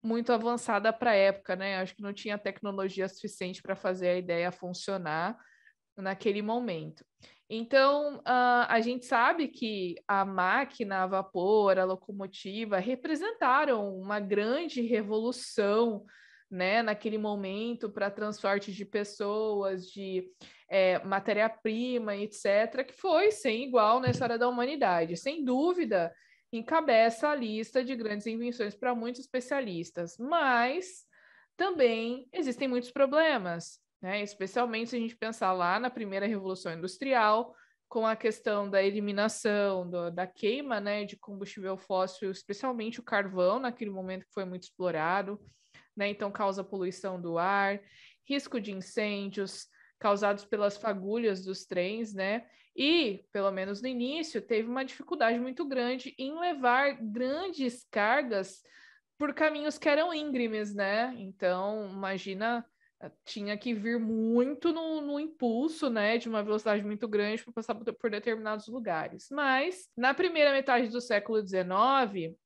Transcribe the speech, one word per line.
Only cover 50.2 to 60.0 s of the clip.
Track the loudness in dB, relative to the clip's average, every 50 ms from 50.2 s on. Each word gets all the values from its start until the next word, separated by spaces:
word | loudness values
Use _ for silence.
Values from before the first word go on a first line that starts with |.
| 4 0 0 0 -4
pelas | -4 -2 2 2 0 0
fagulhas | 0 -4 -4 -4 -4 -4 -4 -2 2 2 2 0 0 -4
dos | -8 -8 -10 -8
trens, | _ -2 -2 0 0 -2 -4 -6 -8
né? | -4 -4 -2 0 0 -2 -4 _ _ _ _ _ _
E, | 0 2 4 4 4 4 2 -2 -4 _ _
pelo | _ 0 0 0
menos | 0 0 -4 -4 -6 -6
no | -4 -4
início, | -2 -2 -2 -2 -2 -4 -6 -4 -6 -8
teve | -4 0 0 0 0
uma | -2 -4 -4
dificuldade | -6 -6 -10 -16 -8 -8 0 2 2 2 2 2
muito | -2 -6 -4 -6 -6 -2
grande | -2 -2 0 -2 -2 -4 -6 -12 -10 -8
em | -8 -8 -6 -2
levar | -2 -2 -2 2 2 4 4 4 4 2 0 -2
grandes | -8 -6 -4 -2 -2 -2 -2 -2 -4 -6 -4 -2 -2 -4 -4 -6 -18 _
cargas | 0 2 4 4 4 2 2 0 -2 -2 -2 -4 -10 -20 _ _ -20 -20 -20 -20 -20 _ _ _ _ _
por | -4 -4 0
caminhos | 2 2 2 2 0 -4 -4 -6
que | 0 2 2
eram | 4 4